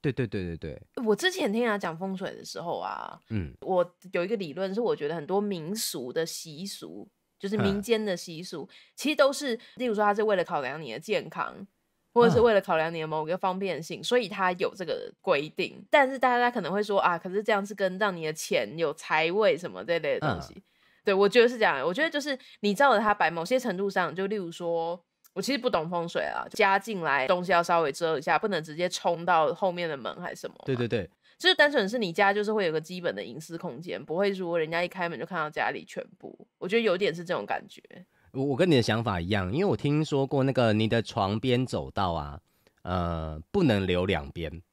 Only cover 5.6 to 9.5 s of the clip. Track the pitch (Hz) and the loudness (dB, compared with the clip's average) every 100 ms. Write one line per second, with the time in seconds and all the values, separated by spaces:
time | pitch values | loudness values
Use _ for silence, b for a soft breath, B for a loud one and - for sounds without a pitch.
5.6 | 156 220 - 160 123 165 165 - 165 147 | -6 -6 -6 -6 -4 -4 -4 -6 -14 -12
6.6 | 196 - 78 92 - _ _ _ 196 208 | -12 -12 -14 -16 -18 _ _ _ -4 0
7.6 | 196 202 208 220 214 175 - 160 180 165 | 0 0 0 0 0 -4 -6 -12 -10 -12
8.6 | - B B - 285 302 277 277 285 | -12 B B -6 -2 4 4 2 -4